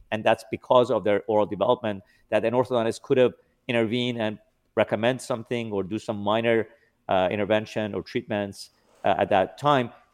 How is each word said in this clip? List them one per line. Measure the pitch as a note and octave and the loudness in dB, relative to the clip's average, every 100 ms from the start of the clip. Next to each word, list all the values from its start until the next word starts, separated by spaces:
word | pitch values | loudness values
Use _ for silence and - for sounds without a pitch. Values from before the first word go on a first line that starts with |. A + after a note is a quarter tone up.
| - | -8
and | A2 | -2
that's | A2 A2+ - | 0 0 -2
because | A2+ - B2+ A#2+ | -10 2 4 4
of | A2+ | 0
their | G2 G2+ - | 0 0 0
oral | G#2+ G2+ | 0 0
development, | G2 A2 B2 A2 G2 - _ - | 0 0 0 0 -6 -10 _ -2
that | G#2+ A2+ | 0 0
an | |
orthodontist | B2 B2 B2 A2+ A2+ | 0 0 0 -2 -4
could | - B2+ | 0 4
have | B2 - _ _ - | 4 2 _ _ -4
intervened | A#2+ A2+ B2 B2 A#2 | 0 0 0 -2 -2
and | A2 G#2+ _ _ _ - | -4 -6 _ _ _ -2
recommend | G#2+ G#2 A#2 C3 | 0 2 0 -2
something | - A#2 A2+ A#2+ A2+ | -4 -8 -4 -6 -4
or | G2+ | -4
do | F#2 G#2+ | -4 -6
some | - G#2 | -6 -4
minor, | G2+ A2 A#2 A2+ G#2 - _ _ - | 0 0 2 2 0 -10 _ _ -2
uh, | F#2+ F#2 | 0 0
intervention | G#2 G2 G#2+ A2 A2 G#2+ | 0 0 0 -2 -6 -4
or | G2+ | -6
treatments, | - B2 - G#2 G2+ - - _ _ _ - | -6 -8 -4 -4 -6 -10 -20 _ _ _ -2
uh, | F2+ | 0
at | G2 | 2
that | G2+ F#2 - | 2 2 -2
time. | C#3+ C#3+ A#2+ - _ | 0 2 0 -10 _